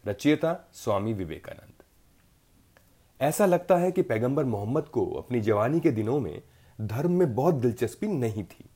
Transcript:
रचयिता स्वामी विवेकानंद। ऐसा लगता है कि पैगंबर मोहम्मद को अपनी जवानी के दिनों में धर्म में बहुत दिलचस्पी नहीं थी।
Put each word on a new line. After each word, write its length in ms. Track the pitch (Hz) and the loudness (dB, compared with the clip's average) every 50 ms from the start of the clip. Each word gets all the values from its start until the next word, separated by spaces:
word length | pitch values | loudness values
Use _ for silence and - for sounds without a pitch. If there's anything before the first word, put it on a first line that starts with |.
| - | -6
रचयिता 600 | 156 151 - - 147 151 147 - 160 170 185 - _ _ | -6 -8 0 2 2 2 2 0 -2 -2 -4 -10 _ _
स्वामी 400 | - - 117 104 98 101 110 113 | -8 -4 -2 -2 -2 -2 -4 -4
विवेकानंद। 600 | 98 92 78 78 76 - - - - - - - _ - _ _ _ _ _ _ _ _ _ _ _ _ _ _ _ _ _ _ _ _ _ _ _ _ _ _ _ | -6 -6 -8 -10 -12 -12 -16 -16 -16 -20 -20 -20 _ -20 _ _ _ _ _ _ _ _ _ _ _ _ _ _ _ _ _ _ _ _ _ _ _ _ _ _ _
ऐसा 240 | 131 147 160 - 214 | 0 0 2 2 4
लगता 320 | 190 175 170 175 - 185 | 4 4 2 4 2 4
है 140 | 175 175 185 | 4 4 2
कि 100 | 175 185 | 2 0
पैगंबर 420 | 175 - 117 110 117 123 139 151 147 | 0 0 0 0 2 0 0 0 0
मोहम्मद 400 | 127 110 101 101 110 131 156 - | 0 -2 -2 -2 -2 -2 -2 -2
को 280 | - - 120 95 85 | -2 -2 -2 -2 -2
अपनी 300 | - 73 - - 123 120 | -4 -8 -6 -2 -2 0
जवानी 380 | 104 110 107 104 107 123 156 170 | 2 2 2 2 2 2 0 2
के 120 | 156 170 | 2 2
दिनों 280 | 123 110 104 107 135 147 | 2 2 -2 0 -2 -2
में 220 | 117 80 - - - _ _ _ _ - _ - | -2 -4 -8 -10 -14 _ _ _ _ -20 _ -8
धर्म 300 | 110 104 110 120 160 175 | -6 -4 -4 -2 0 0
में 240 | 175 180 180 143 110 | 2 2 2 2 2
बहुत 200 | 127 135 175 170 | 0 2 2 2
दिलचस्पी 520 | 127 120 123 104 - 120 110 - - 208 | 2 0 0 0 0 -4 -4 -4 -6 -4
नहीं 360 | 214 196 139 120 110 104 110 95 | -2 -2 0 -2 -2 -2 -4 -8
थी। 220 | - - _ - - _ | -8 -12 _ -20 -20 _